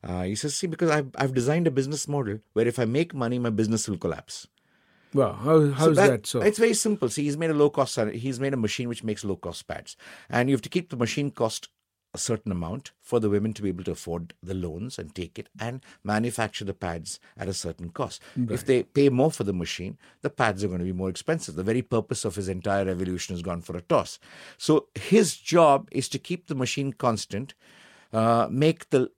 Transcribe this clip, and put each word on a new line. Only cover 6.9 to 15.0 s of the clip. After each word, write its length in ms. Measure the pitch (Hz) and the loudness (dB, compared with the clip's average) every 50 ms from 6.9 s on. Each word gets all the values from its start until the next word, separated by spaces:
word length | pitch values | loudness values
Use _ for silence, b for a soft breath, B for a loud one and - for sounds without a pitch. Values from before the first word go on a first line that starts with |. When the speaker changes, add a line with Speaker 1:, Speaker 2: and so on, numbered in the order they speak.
| 208 208 - 120 | 0 2 0 -2
Speaker 1:
See, 160 | - - 147 | 0 0 -2
he's 120 | 147 143 151 | -2 -2 -2
made 140 | 165 165 | 0 0
a 20 | 156 | 4
low 160 | 147 147 147 | 6 4 4
cost, 300 | 143 - 135 - - - 113 107 - | 6 2 0 0 2 -2 -2 -2 -2
he's 260 | 117 113 135 131 117 | -4 -6 -6 -4 -2
made 140 | 135 139 139 | -2 -2 0
a 20 | 131 | 0
machine 320 | 113 104 - - 127 120 | 0 0 0 -2 -4 -6
which 140 | 120 - - | -6 -6 -4
makes 200 | 110 107 104 - | -6 -6 -4 -4
low 120 | 104 98 | -6 -6
cost 320 | 87 - 87 82 - - _ | -4 -6 -10 -10 -10 -10 _
pads, 280 | - - - - - B B B B B B B | -12 -12 -10 -16 -20 B B B B B B B
and 220 | - 120 123 131 | 0 0 2 4
you 60 | 139 | 2
have 60 | 131 - | 0 0
to 60 | - | -2
keep 200 | - 180 170 _ | -4 -4 -4 _
the 80 | - 123 | -4 -2
machine 320 | 120 110 - - 143 143 | -2 -2 0 -2 -4 -4
cost 400 | - - 123 113 - - - - _ _ _ _ _ _ _ _ _ | -2 -2 -2 -2 -2 -4 -12 -14 _ _ _ _ _ _ _ _ _
a 40 | - | -8
certain 320 | - - 117 107 _ 107 | -4 -2 -4 -4 _ -6
amount 400 | 95 87 85 82 92 131 - - _ _ | -6 -4 -4 -6 -8 -10 -12 -16 _ _
for 180 | _ - - 120 | _ -2 0 0
the 80 | 110 107 | 2 2
women 260 | 101 104 104 110 107 | 2 2 0 -2 -4
to 100 | 104 104 | -4 -4
be 60 | 98 | -4
able 140 | 90 87 92 | -4 -4 -4
to 60 | 98 | -6
afford 460 | 87 - - - 82 85 85 82 - _ - | -6 -6 -6 -6 -6 -6 -6 -10 -14 _ -12
the 100 | 90 95 | -8 -6
loans 460 | 95 90 87 78 85 101 127 131 - | -6 -6 -6 -6 -8 -10 -10 -10 -12